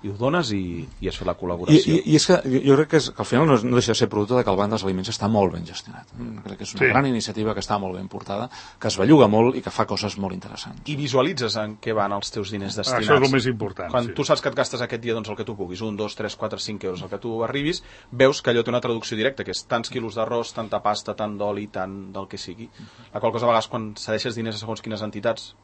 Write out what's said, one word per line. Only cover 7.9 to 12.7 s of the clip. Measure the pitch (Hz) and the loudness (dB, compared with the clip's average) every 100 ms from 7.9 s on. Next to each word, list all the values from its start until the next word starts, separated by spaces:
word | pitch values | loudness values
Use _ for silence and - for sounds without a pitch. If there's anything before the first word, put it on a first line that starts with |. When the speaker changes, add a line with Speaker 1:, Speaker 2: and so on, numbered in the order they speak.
| 92 | -6
Speaker 2:
ben | 95 | -8
portada, | 98 - 101 123 - - - | -12 -6 -6 -6 -10 -20 -6
que | 110 | -4
es | 98 | 2
belluga | 101 151 113 | 8 8 8
molt | 107 120 127 | 8 4 2
i | |
que | - | -6
fa | - 107 | -2 -2
coses | 101 104 104 | -2 -4 -4
molt | 95 | -6
interessants. | 92 107 104 - 104 | -6 -12 -14 -14 -14
Speaker 1:
I | - 147 | -8 -6
visualitzes | 143 131 143 160 117 107 | 0 2 2 0 -2 -2
en | 107 107 | -4 -6
què | 117 | -4
van | 110 98 | 0 0
els | 101 - | -2 -4
teus | - 98 | -6 -6
diners | 104 98 | -6 -6